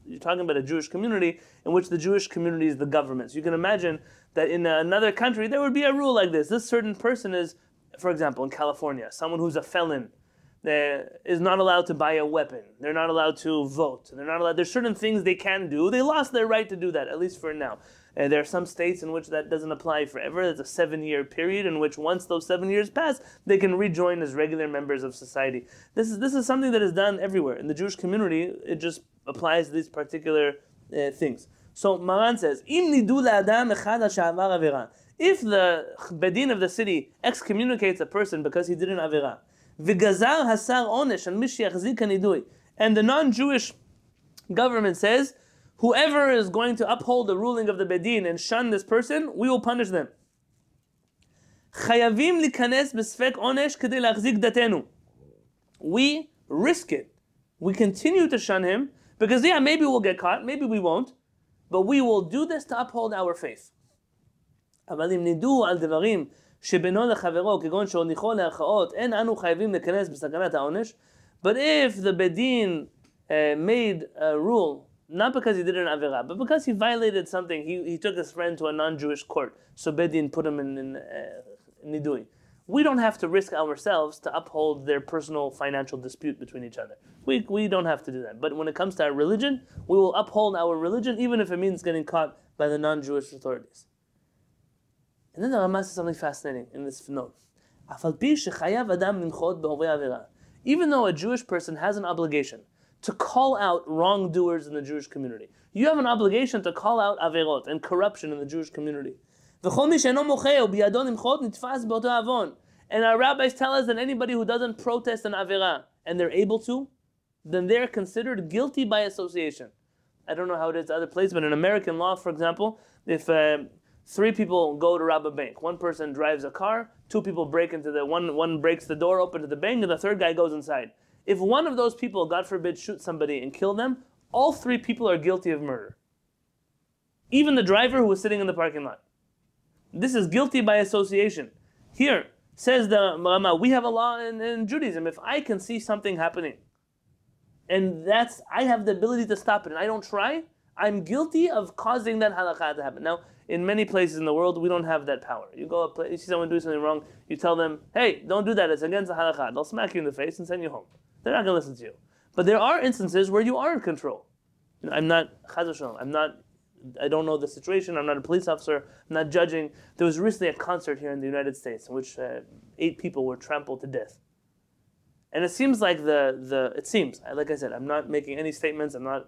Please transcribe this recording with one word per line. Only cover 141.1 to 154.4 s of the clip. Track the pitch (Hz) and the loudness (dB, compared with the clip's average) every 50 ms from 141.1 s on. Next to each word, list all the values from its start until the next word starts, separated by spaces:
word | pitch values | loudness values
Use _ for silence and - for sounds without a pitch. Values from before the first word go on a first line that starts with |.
| 196 196 208 214 - 160 131 110 _ _ _ _ _ _ _ _ - | 2 2 2 2 0 -4 -10 -12 _ _ _ _ _ _ _ _ -2
Here, | - 262 285 247 170 - - _ _ _ _ _ | 0 2 2 2 2 0 -4 _ _ _ _ _
says | - - 247 254 254 226 196 | -4 0 2 4 4 4 4
the | 214 208 196 185 160 160 | 4 4 4 4 2 0
Rama, | 175 180 185 190 190 185 170 | 2 2 4 4 4 4 4
we | 165 214 254 | 4 4 4
have | 262 247 240 | 4 4 2
a | 240 | 0
law | 233 226 233 240 240 233 | 0 0 0 0 0 -2
in, | 233 226 226 220 | -6 -8 -6 -6
in | 220 233 233 226 226 | -4 -4 -4 -4 -4
Judaism. | 196 262 311 311 226 170 165 165 | -2 -2 -2 -2 -4 -4 -4 -4
If | 165 165 - | -6 -6 -6
I | - 214 262 302 | -6 -4 -4 -4
can | 294 - 214 190 | -2 -2 -4 -4
see | 190 - 233 220 | -4 -6 -8 -6
something | 220 - 214 208 208 202 185 | -4 -2 -4 -2 -2 -4 -2
happening, | 160 160 165 165 175 165 147 117 - _ _ _ _ _ _ _ _ _ _ _ _ _ _ _ _ _ _ _ _ _ - | -2 -2 -2 -2 -4 -6 -8 -8 -12 _ _ _ _ _ _ _ _ _ _ _ _ _ _ _ _ _ _ _ _ _ -2
and | 180 190 190 185 180 160 160 | 0 2 2 0 -2 -2 0
that's, | 185 208 226 240 240 - - - - | 2 4 4 2 0 -4 -14 -14 -8
I | - 208 262 | -2 0 2
have | 254 240 220 208 | 2 2 2 2
the | 214 | 0
ability | 196 180 196 233 247 233 233 | 0 2 0 0 0 0 0
to | 208 208 | -2 -2
stop | 196 - - 208 208 202 | -2 0 0 0 0 0
it, | 160 | -4
and | 156 | -6
I | 160 190 | -4 -2
don't | 214 220 214 202 | -2 -4 -4 -6
try, | - - 202 202 247 302 330 320 - _ _ _ _ - | -6 -4 -2 -2 -2 -2 -4 -8 -10 _ _ _ _ -6
I'm | - 185 214 208 202 165 | -2 0 0 0 -2 -4
guilty | 156 220 277 320 320 - 320 339 349 | -2 -2 -2 0 0 2 2 2 2
of | - 220 196 170 - | 2 0 -4 -4 -6
causing | - - 226 247 247 208 226 226 220 | -6 -2 -2 0 0 0 -2 0 2
that | 220 208 190 | 2 2 2
halakha | 175 185 175 160 - 170 151 147 | 0 -2 -2 -2 -2 -2 -4 -4
to | 147 143 | -4 -6
happen. | 135 127 135 151 | -8 -8 -6 -4
Now, | 160 170 170 - - - _ _ | -4 -4 -4 -6 -12 -20 _ _
in | - 170 170 175 | -6 -4 -2 0
many | 190 208 214 214 | 0 0 0 0
places | 208 202 190 180 165 156 | 0 2 2 2 2 0
in | 156 160 | -2 -2
the | 156 151 | 0 2
world, | 160 | 2